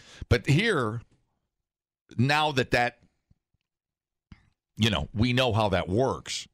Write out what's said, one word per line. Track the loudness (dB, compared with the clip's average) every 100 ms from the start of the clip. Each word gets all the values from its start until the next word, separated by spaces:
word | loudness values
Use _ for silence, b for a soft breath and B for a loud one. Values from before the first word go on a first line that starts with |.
| B B -2
But | -2 2
here, | 2 2 0 -2 -6 -12 _ _ _ _ _ _ _ _ _ _ -2
now | 0 2 2
that | 0 0
that | 0 0 -4 _ _ _ _ _ _ _ _ _ _ _ _ _ -20 _ _ _ -2
you | 0
know, | 0 -4
we | -2 0
know | 2 2
how | 2 2
that | 0 0
works. | 0 0 -2 -8 -12 -12